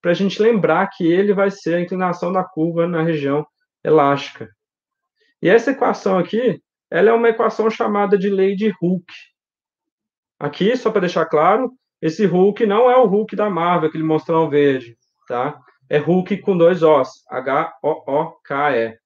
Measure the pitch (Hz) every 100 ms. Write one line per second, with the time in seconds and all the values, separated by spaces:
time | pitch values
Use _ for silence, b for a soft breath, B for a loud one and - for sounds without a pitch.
0 | 170 170 196 - 214 226 165 160 190 -
1 | 165 175 208 196 196 196 - 170 175 185
2 | 180 175 175 185 180 - 165 170 175 170
3 | 165 156 139 147 151 _ _ _ - 156
4 | 139 139 - - 110 _ _ _ _ _
5 | _ _ _ _ - 226 285 269 254 -
6 | 202 185 175 214 247 156 _ _ _ 165
7 | 208 233 233 220 220 - 220 220 226 208
8 | 202 202 196 190 190 196 214 190 175 180
9 | - - - _ _ _ _ _ _ _
10 | _ _ _ _ 147 - 190 254 220 208
11 | 175 180 160 151 170 226 254 _ _ _
12 | 160 160 202 180 196 202 220 208 247 254
13 | 233 202 214 202 208 170 175 175 156 160
14 | 160 156 - 165 156 147 143 131 117 -
15 | _ _ _ 123 131 147 b b _ 147
16 | 147 185 180 202 - 185 165 180 160 147
17 | 127 - _ 127 127 139 - - 143 151
18 | - 143 160 - _ 139 147 123 113 113